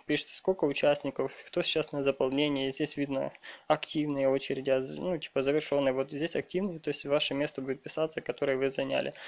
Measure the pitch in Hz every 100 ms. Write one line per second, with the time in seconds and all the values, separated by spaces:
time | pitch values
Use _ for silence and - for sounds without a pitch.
0 | - 147 - - - 185 147 139 147 143
1 | 139 - 135 - - 175 175 160 151 147
2 | 139 135 131 135 147 135 135 131 151 -
3 | 139 135 139 - - - - 151 - 156
4 | 151 139 135 135 - 139 135 131 135 147
5 | 170 165 - 139 135 151 - 143 135 131
6 | 135 143 165 - - 185 196 160 151 143
7 | 143 147 - 139 147 - 135 127 - -
8 | 160 - - - 139 131 135 135 135 131
9 | 135 -